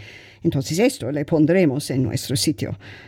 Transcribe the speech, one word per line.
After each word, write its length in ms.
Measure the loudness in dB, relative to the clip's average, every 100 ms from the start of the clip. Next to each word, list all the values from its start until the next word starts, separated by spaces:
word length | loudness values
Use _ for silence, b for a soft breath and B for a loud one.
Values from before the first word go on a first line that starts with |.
| B B B B -2
Entonces 320 | -2 -2 2
esto 340 | 2 0 -6
le 140 | -4 0
pondremos 640 | 2 4 4 4 2 -4
en 140 | -2
nuestro 320 | -2 -2 -4 -2
sitio 420 | -2 -2 -4 -8 B B